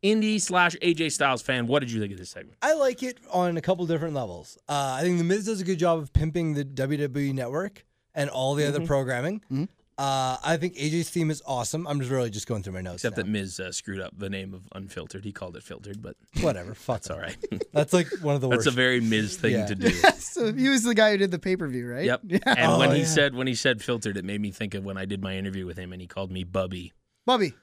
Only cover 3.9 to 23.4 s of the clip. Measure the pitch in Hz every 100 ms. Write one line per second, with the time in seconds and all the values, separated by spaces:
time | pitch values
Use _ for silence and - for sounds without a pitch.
3.9 | 165 165 143 113 85 78 - - 143 139
4.9 | 131 175 175 170 202 208 214 180 180 170
5.9 | 165 143 - 156 165 160 147 139 135 135
6.9 | 147 143 131 139 135 120 143 196 - _
7.9 | _ _ 156 143 131 131 143 147 143 -
8.9 | 143 131 123 147 208 _ 131 175 _ _
9.9 | - 139 135 131 127 - 165 175 175 147
10.9 | 165 160 175 156 151 - 127 113 156 170
11.9 | 147 123 131 120 104 - 110 95 92 92
12.9 | 90 117 104 95 107 95 90 92 - -
13.9 | 95 92 - 98 98 95 95 95 98 95
14.9 | 92 80 95 104 101 92 85 - - 104
15.9 | 101 113 - _ - 170 101 87 110 -
16.9 | 117 - 78 82 - - 98 - 151 147
17.9 | 180 170 359 156 143 127 127 127 123 127
18.9 | 123 113 110 107 - 110 104 104 98 147
19.9 | - - - - - 233 254 262 269 226
20.9 | 220 220 202 196 175 196 185 160 127 120
21.9 | 120 156 127 190 185 - 240 165 - 131
22.9 | 139 160 156 143 127